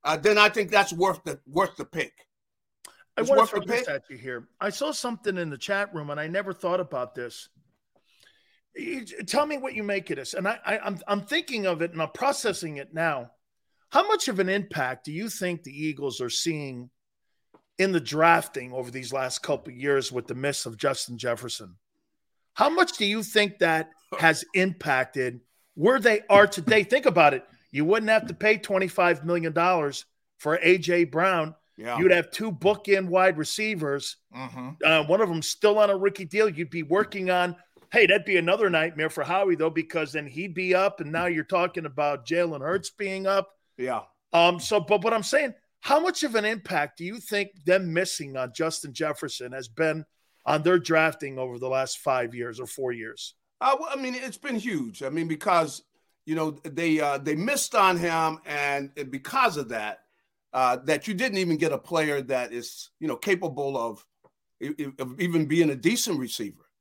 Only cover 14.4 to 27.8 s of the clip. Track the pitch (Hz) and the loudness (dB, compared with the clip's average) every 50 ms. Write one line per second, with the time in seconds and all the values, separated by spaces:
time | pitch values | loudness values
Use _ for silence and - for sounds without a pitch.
14.4 | 190 185 196 202 185 - - 160 131 127 131 - _ 151 151 165 214 220 - - | 0 2 0 -2 -2 -4 -4 -4 -4 -4 -4 -8 _ -10 -8 -8 -8 -8 -8 -6
15.4 | 185 180 175 165 170 135 139 147 156 156 147 135 143 135 113 - 127 120 - - | -4 -4 -4 -6 -10 -16 -10 -6 -6 -6 -4 -4 -6 -6 -4 -4 -6 -4 -4 -2
16.4 | - 165 160 151 147 135 127 123 123 127 _ _ _ _ _ _ _ _ _ _ | -2 -2 -4 -4 -8 -8 -10 -12 -14 -16 _ _ _ _ _ _ _ _ _ _
17.4 | _ _ _ _ _ _ _ - 190 196 185 165 127 117 143 156 160 170 170 165 | _ _ _ _ _ _ _ 0 0 2 2 0 -2 -2 0 4 6 6 6 4
18.4 | 160 - - 135 123 127 123 131 123 123 120 131 127 113 131 135 131 127 - - | 2 -4 -8 -10 -10 -6 -6 -8 -8 -6 -10 -10 -8 -6 -4 -4 -4 -4 -6 -6
19.4 | - - 147 135 - 156 123 123 135 143 143 139 127 - 127 123 117 - 123 123 | -2 -2 -2 -2 -4 -14 -12 -4 0 2 2 2 0 -2 -6 -6 -6 -6 -8 -4
20.4 | 135 143 139 - - 123 113 104 - 139 135 - - - 123 113 120 123 120 117 | -4 -4 -4 -4 -8 -10 -8 -2 -2 -2 -2 -2 -8 -10 -10 -6 -4 -4 -4 -4
21.4 | 123 117 - - 110 92 87 _ _ _ _ _ _ _ _ _ _ _ _ _ | -6 -10 -10 -12 -12 -18 -20 _ _ _ _ _ _ _ _ _ _ _ _ _
22.4 | _ _ _ - - 294 330 359 359 349 - - 214 202 208 226 208 214 - 214 | _ _ _ 2 2 4 6 4 2 2 2 0 0 0 0 -2 -4 2 2 2
23.4 | 208 196 202 _ 180 165 160 160 160 - _ _ _ _ - - 165 165 160 - | 2 2 2 _ 2 2 4 0 -2 -4 _ _ _ _ -4 4 4 4 4 4
24.4 | - _ - 190 185 190 170 - - 151 135 127 131 - - - 127 127 123 120 | -4 _ 0 2 2 2 0 -4 -2 0 2 2 0 -2 -2 -4 -4 -4 -4 -8
25.4 | _ _ _ _ _ _ _ - 151 220 262 262 196 233 214 208 - - 202 202 | _ _ _ _ _ _ _ 2 4 4 4 6 4 4 4 4 4 8 8 10
26.4 | 208 208 - 185 156 175 220 214 190 - 247 294 247 254 165 175 156 147 139 127 | 10 8 4 -4 0 4 4 4 4 4 0 4 4 4 6 8 6 6 6 2
27.4 | - _ _ _ _ _ - 139 | -6 _ _ _ _ _ -2 0